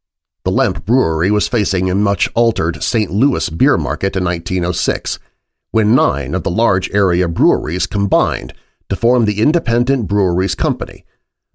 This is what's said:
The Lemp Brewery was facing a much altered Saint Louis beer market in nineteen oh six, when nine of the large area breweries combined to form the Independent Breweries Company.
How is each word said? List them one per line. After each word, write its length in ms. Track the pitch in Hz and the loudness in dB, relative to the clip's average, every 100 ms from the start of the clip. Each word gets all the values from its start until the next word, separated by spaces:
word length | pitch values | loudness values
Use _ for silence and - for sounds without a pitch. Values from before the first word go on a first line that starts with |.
| _ _ _ _ | _ _ _ _
The 80 | - | -2
Lemp 340 | 101 120 - - | 0 0 0 0
Brewery 460 | 127 87 80 90 | 2 2 2 2
was 160 | 104 - | 0 0
facing 420 | 117 104 92 92 | -2 0 0 0
a 60 | 95 | 2
much 340 | 104 101 - | 0 0 -2
altered 500 | - 117 110 85 76 | 0 0 2 -2 -2
Saint 280 | - 117 104 | -2 -2 0
Louis 380 | 95 139 87 - | 2 2 0 -2
beer 280 | 80 135 110 | 0 2 2
market 380 | 69 76 95 92 | 0 -2 -2 -2
in 80 | |
nineteen 420 | 90 87 - 92 87 | -2 -2 -2 -2 -2
oh 60 | |
six, 480 | 90 - - - - - _ _ _ _ | -2 -2 -4 -6 -10 -12 _ _ _ _
when 240 | 110 104 123 | 0 2 4
nine 400 | 151 71 67 87 | 2 0 -2 -4
of 80 | |
the 80 | 87 | -2
large 360 | 90 117 95 - | 0 0 0 -2
area 360 | 101 98 87 87 | 0 2 2 0
breweries 600 | 82 160 147 - 87 - | 2 2 2 -2 -4 -4
combined 640 | 101 101 165 104 62 - - _ _ - | -2 0 2 0 -2 -8 -14 _ _ -6
to 60 | 92 | -2
form 300 | 117 127 107 | 2 2 2
the 160 | 101 | 2
Independent 640 | 120 - - 117 127 139 98 | 0 0 0 0 2 0 0
Breweries 460 | 101 95 87 95 | 0 2 0 -2
Company. 500 | - 156 127 - 50 - _ _ _ _ | -2 -2 -2 -8 -12 -20 _ _ _ _